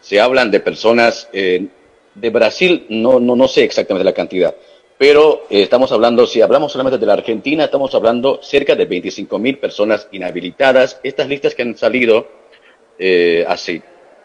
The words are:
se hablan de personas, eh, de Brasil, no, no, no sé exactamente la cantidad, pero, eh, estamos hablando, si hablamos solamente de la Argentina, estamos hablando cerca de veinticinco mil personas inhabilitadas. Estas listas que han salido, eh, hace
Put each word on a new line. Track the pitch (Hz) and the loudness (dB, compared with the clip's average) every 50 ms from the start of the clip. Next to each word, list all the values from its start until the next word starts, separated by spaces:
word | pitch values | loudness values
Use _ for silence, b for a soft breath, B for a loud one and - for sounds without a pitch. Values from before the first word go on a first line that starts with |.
se | _ - 101 101 | _ 0 2 2
hablan | 110 123 131 131 123 110 | 2 4 2 2 0 2
de | 98 98 | 0 0
personas, | - 90 82 - - 110 117 120 117 117 113 - - - - | 0 -2 -6 -2 0 2 2 4 4 2 0 -2 -12 -12 -8
eh, | 98 98 92 90 90 95 - _ _ _ _ _ _ _ _ _ | -4 -2 0 0 -2 -2 -6 _ _ _ _ _ _ _ _ _
de | 101 104 117 | -6 -6 -2
Brasil, | 107 120 113 107 - - 180 180 180 - - - | 0 2 2 2 0 0 0 0 0 0 -2 -6
no, | 110 113 110 123 131 123 | -6 -2 2 2 2 4
no, | 123 123 123 | 4 2 2
no | 120 131 | 2 2
sé | 127 - - 131 | 2 2 2 0
exactamente | 107 - - 98 - 101 92 92 | 2 0 -4 -2 -2 -2 0 0
la | 95 - | 0 0
cantidad, | - 87 85 - 92 87 80 - b b b b b b _ _ | -2 -6 -6 -2 -2 -2 -2 -2 b b b b b b _ _
pero, | _ 131 143 147 147 151 156 143 - - - | _ 4 4 6 6 6 4 2 0 -4 -2
eh, | 104 101 | 0 0
estamos | 98 - - 120 131 127 131 | 2 2 2 0 2 2 0
hablando, | 110 113 120 120 117 123 | 2 2 2 4 2 2
si | - - 120 | 2 2 0
hablamos | 113 - 120 143 151 143 - | 2 4 2 0 0 -2 -6
solamente | 135 131 131 131 117 | -4 -2 -2 -2 -2
de | 110 | 0
la | 107 101 | 0 0
Argentina, | 95 - - 113 107 - 135 147 156 151 | 0 -2 -6 -6 -6 -4 -6 -2 -2 -2
estamos | 131 - 139 139 127 - | -2 -2 -2 -4 -2 -2
hablando | 113 101 113 117 123 120 135 - - - | 0 0 0 0 0 -2 -2 -4 -4 -8
cerca | - - 139 135 - 156 | -2 -2 -2 0 2 0
de | 117 90 | 0 0
veinticinco | - 95 90 - 95 - - 98 - 107 98 | -2 -2 -6 -6 -8 -10 -10 -10 -8 -6 -4
mil | 107 131 135 - | -4 -4 -4 -4
personas | - 98 - - 104 110 107 104 - - - | -6 -8 -4 -4 -2 0 0 -2 -4 -10 -14
inhabilitadas. | 95 90 90 82 87 87 92 - _ 139 135 127 131 127 123 - - - | -12 -10 -8 -8 -8 -10 -10 -6 _ 0 2 4 4 2 2 -2 -10 -12
Estas | 127 135 - 147 131 | -10 -6 -6 -6 -6
listas | 143 139 - 151 - | -6 -4 -4 -6 -4
que | - 123 | -4 -8
han | 120 110 | -8 -6
salido, | - - 113 - 131 123 113 110 110 120 - - _ _ b b b b b b b _ _ _ _ | -2 -4 -2 0 0 2 2 2 2 0 -4 -20 _ _ b b b b b b b _ _ _ _
eh, | 92 95 92 87 87 85 85 85 85 | -2 0 2 2 2 2 0 0 -2
hace | 82 90 - - - 87 80 - _ _ _ _ _ _ _ _ | -2 -4 -6 -6 -10 -10 -10 -12 _ _ _ _ _ _ _ _